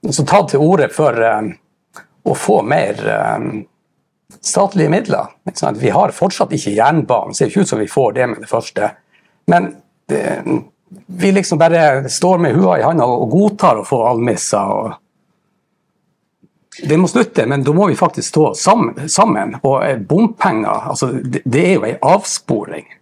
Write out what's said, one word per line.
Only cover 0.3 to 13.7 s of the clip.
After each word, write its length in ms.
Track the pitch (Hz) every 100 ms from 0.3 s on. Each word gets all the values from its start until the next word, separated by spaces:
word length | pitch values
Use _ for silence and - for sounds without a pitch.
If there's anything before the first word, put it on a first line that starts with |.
| 160 160
til 160 | 139 151
orde 240 | 185 135
for, 240 | - 151
eh, 400 | 117 113 107 107 - _ _ _ - - _ -
å 80 |
få 240 | - - - 107
mer, 320 | 156 101 104
eh, 500 | 104 107 110 - - 107 - _ _ _ _ _ _ -
statlige 500 | - - 196 196 156
midler. 400 | 175 - 107 - _ -
Ikke 160 | -
sant? 160 | - 107
Vi 160 | 160
har 240 | 190 202 -
fortsatt 320 | 196 - -
ikke 240 | 156 -
jernbanen, 640 | 104 120 160 110 120 92 -
ser 80 | 131
ikke 160 | 190
ut 60 | 196 110
som 20 |
vi 80 | 104
får 280 | - 127 107
det 100 | 123
med 80 | 110
det 80 | 107
første. 400 | 117 - - 104 - _ _ _ _ -
Men 300 | 175 185 - _ _ _
det, 320 | 71 71 - - - - _ _ - _
vi 260 | 180 190
liksom 260 | 196 185 165
bare 460 | 165 165 151 135 131
står 320 | - 180 185
med 160 | 170
hua 220 | 123 - 87
i 60 |
handa 180 | 120 165
og, 200 | 123 123
og 80 | 123
godtar 480 | 156 208 202 185